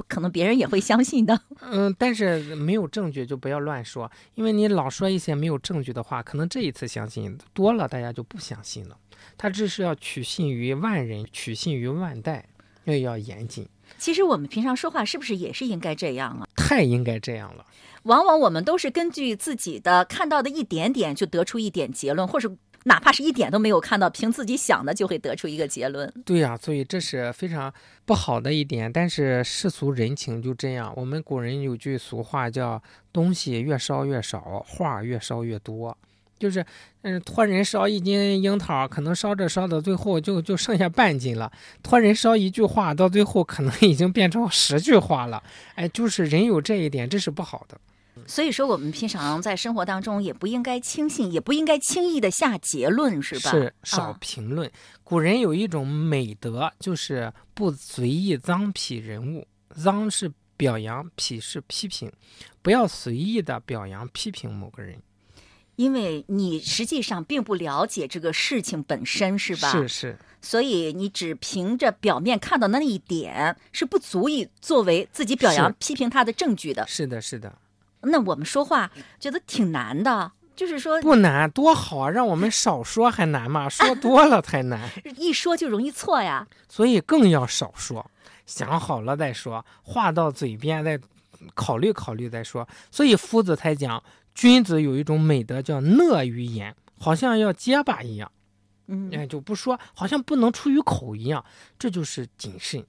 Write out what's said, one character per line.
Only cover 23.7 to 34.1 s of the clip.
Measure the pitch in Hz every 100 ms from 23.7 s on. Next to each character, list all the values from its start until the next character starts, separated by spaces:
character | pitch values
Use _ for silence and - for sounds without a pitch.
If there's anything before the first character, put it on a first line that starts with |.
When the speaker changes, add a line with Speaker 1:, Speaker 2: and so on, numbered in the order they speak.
| 180
Speaker 1:
看 | - 208
到， | 175
凭 | - 226
自 | 233 226
己 | 254
想 | - 139
的 | 139
就 | 185 196
会 | 165
得 | 139 120
出 | 156
一 | 151
个 | 147
结 | - 127
论。 | 139 143 240
Speaker 2:
对 | - 175
呀， | 139 117
所 | -
以 | 143
这 | 131 190
是 | 160 135 120
非 | 123 185
常 | 160 135 - - _ -
不 |
好 | 214 - 120
的 | 123
一 | 151
点， | 143 120 113
但 | 160 175
是 | - 135 127
世 | 123 - 190
俗 | - 139
人 | 127 113 143
情 | - 117
就 | 123
这 | 123 135
样。 | 127 110 -
我 |
们 | 127 151
古 | 151 131
人 | 120 139
有 | 135 120
句 | 139 131
俗 | - 117
话 | 113 139 120
叫 | 127 120 113 - - _
“东 | 175 175
西 | 180 - 117
越 | 135 135
烧 | - 139
越 | 139